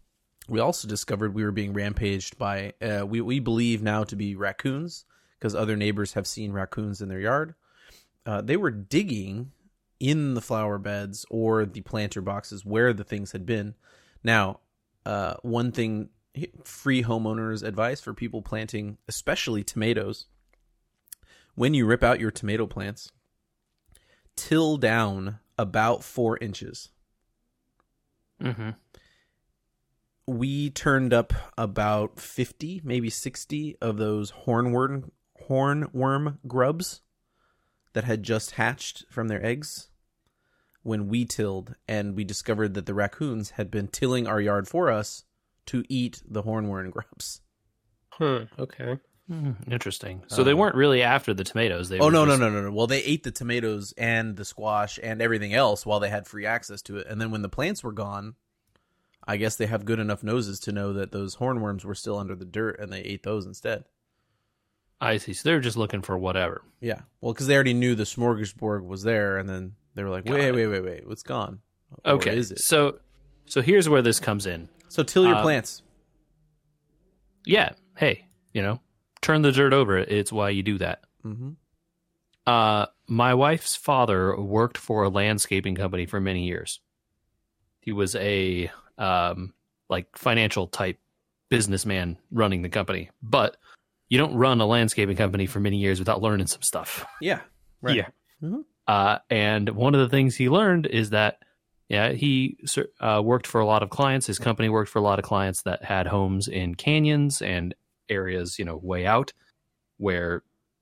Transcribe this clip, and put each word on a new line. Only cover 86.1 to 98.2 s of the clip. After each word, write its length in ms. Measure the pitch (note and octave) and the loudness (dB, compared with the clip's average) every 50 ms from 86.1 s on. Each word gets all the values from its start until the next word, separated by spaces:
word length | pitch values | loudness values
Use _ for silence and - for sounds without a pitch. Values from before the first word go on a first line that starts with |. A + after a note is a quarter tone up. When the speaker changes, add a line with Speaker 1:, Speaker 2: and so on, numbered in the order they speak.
| - G2 | -2 -2
Speaker 2:
many 260 | F#2+ F#2+ F#2 F2+ F2 | -2 0 -2 -2 -2
years. 340 | F2 E2+ E2 - - - - _ _ _ _ _ _ _ _ _ _ _ _ _ _ _ _ _ _ _ _ | -2 -4 -6 -6 -8 -10 -12 _ _ _ _ _ _ _ _ _ _ _ _ _ _ _ _ _ _ _ _
He 120 | - A2 | -8 -4
was 240 | G2+ G2+ G2 F2+ - | -2 0 0 0 0
a, 540 | G2 G2+ G#2 G2+ F#2+ F#2 F#2 F2+ F2+ F2 E2 - - - _ _ | 0 0 0 2 2 2 0 0 -2 -2 -4 -8 -12 -20 _ _
um, 580 | - G#2 F#2+ F2+ F2+ F2 F2 F2+ F2 F#2+ G2 - _ _ _ _ _ _ - | -2 0 2 2 2 2 0 -2 -4 -8 -12 -14 _ _ _ _ _ _ -4
like, 280 | F#2 F#2 F2+ _ - | -4 -4 -4 _ -8
financial 500 | - - B2+ A2+ A#2 A2 G#2 - G2+ F2+ | -2 0 2 4 4 4 4 2 0 -2
type 320 | - - - G2 F#2 F2 - _ _ _ _ _ _ _ _ _ - | -2 -2 -2 -2 -2 -4 -6 _ _ _ _ _ _ _ _ _ 2
businessman 680 | B2+ A#2 G#2+ G2+ G2 F#2 - G#2 F#2+ F#2 F2 F2 E2+ - _ - | 2 2 2 2 0 -2 0 0 -2 -2 -2 -4 -6 -10 _ -4
running 300 | - A2+ G#2+ G2 F#2+ F2 | 0 2 2 2 2 0
the 60 | F2+ F2 | -2 -2
company. 420 | - G#2+ G2 - F#2+ F2 E2+ - _ - | -2 -2 -2 -2 -4 -4 -6 -10 _ -16
But 340 | B2+ A2 C#3+ C3 G#2 - - _ _ - - _ _ _ _ _ _ - | -2 2 4 4 4 2 0 _ _ -20 -20 _ _ _ _ _ _ 2
you 100 | A#2+ C3 | 4 4
don't 160 | D#3 D#3 B2+ | 4 4 4
run 260 | A#2 B2+ C3+ B2 A2+ | 4 4 6 6 6
a 60 | G#2+ | 4
landscaping 500 | G#2 A#2+ A#2+ A2+ G#2 - A2+ G2+ G2+ F#2+ | 4 4 4 4 2 2 0 0 0 2
company 300 | G2+ G#2+ F#2+ G2+ G2 F#2+ | 2 2 2 2 0 -2
for 140 | - - G2+ | -2 -2 0
many 160 | G2+ G2+ G2+ G2+ | 0 0 0 2
years 200 | G2 G2 F#2+ F#2 | 2 2 0 0
without 240 | F2+ A2 - - | 0 0 0 2
learning 240 | A2 A2 G#2+ G2 F2 | 2 2 2 2 0
some 160 | - - - | -2 -2 -2
stuff. 420 | - - - D#2+ - - - - - - - - | -2 -2 -2 -4 -6 -8 -10 -10 -12 -12 -10 -6
Speaker 1:
Yeah. 200 | D3+ F#3+ D#3+ - - - _ _ _ _ _ _ | -2 -2 -2 -4 -6 -14 _ _ _ _ _ _
Right. 140 | - B2 A#2+ | -2 0 0
Speaker 3:
Yeah. 120 | A2 - - - _ | 0 0 -4 -8 _